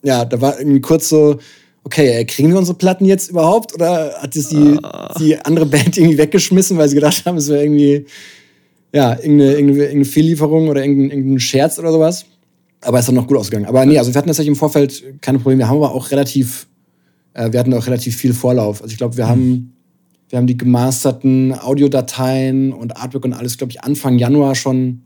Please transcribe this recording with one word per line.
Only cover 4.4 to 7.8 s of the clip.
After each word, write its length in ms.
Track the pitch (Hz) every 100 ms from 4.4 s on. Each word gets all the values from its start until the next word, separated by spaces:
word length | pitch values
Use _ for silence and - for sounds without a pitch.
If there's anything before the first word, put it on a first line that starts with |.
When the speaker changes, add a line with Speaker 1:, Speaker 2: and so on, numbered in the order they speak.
| 147
Speaker 1:
die, 300 | 151 147 147
Speaker 2:
Ah. 320 | - 50 - -
Speaker 1:
die 180 | 156 156
andere 280 | - 165 156
Band 300 | 143 135 202
irgendwie 180 | 165 147
weggeschmissen, 600 | 151 196 - 185 185 180
weil 100 | 151
sie 60 |
gedacht 300 | 143 151 - -
haben, 100 | 175
es 120 | 143
wäre 140 | 147
irgendwie, 420 | 147 147